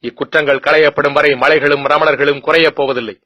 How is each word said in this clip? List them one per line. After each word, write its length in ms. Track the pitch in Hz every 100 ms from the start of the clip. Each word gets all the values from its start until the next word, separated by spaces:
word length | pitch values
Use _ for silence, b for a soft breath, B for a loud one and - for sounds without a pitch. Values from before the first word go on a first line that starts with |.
இக்குற்றங்கள் 580 | 120 - 143 160 147 139
களையப்படும் 520 | - 156 151 143 143
வரை 220 | 139 147
மலைகளும் 520 | 131 135 156 143 143 139
ரமணர்களும் 540 | 147 156 139 143 143
குறையப் 340 | 143 160 160
போவதில்லை. 460 | - 139 127 117 95